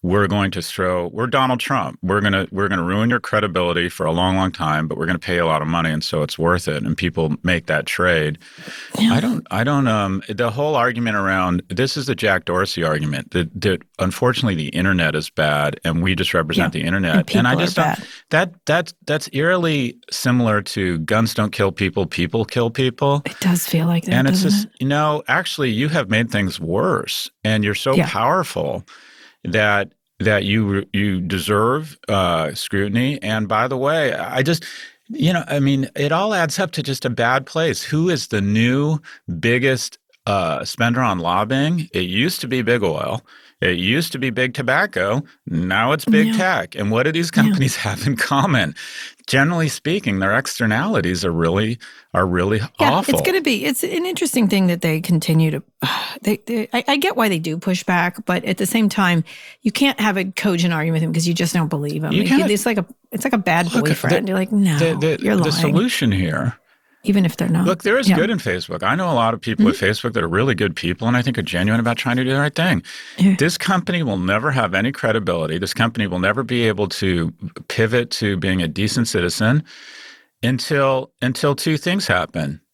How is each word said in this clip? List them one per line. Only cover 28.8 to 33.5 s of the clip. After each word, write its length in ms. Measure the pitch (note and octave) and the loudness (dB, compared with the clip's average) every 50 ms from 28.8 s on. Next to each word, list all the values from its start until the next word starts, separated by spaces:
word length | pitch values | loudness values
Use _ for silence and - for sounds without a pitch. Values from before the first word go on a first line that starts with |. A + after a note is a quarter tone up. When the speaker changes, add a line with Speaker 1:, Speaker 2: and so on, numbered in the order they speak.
| - - - - - - - - - - _ _ - | -10 -14 -20 -20 -20 -20 -20 -20 -20 -20 _ _ -8
Speaker 1:
that, 480 | - F2 A2 G#2+ G#2 G2+ G2+ G2 - _ _ _ _ _ _ | -2 0 2 2 2 2 0 0 -4 _ _ _ _ _ _
that 260 | F#2 G#2+ G#2 G2+ G2 | 0 2 2 2 2
you, 420 | G2 G2+ A2+ G#2+ G2 G2 G2 G2 _ | 2 0 2 2 2 0 -2 -4 _
you 280 | - G2 G2+ G#2 F#2+ F#2 | -2 -2 0 0 0 -2
deserve, 800 | F2+ E2+ G2 F#2 D#2+ G#2 G#2 G2+ A2 A#2 C3 D3+ D#3 D3+ C#3+ _ - - | -2 -2 -4 -4 0 0 2 2 2 2 0 -2 -6 -10 -16 _ -4 -2
uh, 440 | G#2+ G2 F#2 F2 E2+ D#2+ D#2+ D2+ - | 0 2 2 2 2 0 -2 -2 -4
scrutiny. 680 | - - - - G2 G2 G#2 G2 A#2 B2+ C3+ D3 - | -8 -8 -4 -2 -2 0 0 0 0 0 0 -2 -4
And 260 | F#2+ G#2 A2 A2 G#2+ | -4 -4 -4 -4 -2
by 200 | F#2 | -2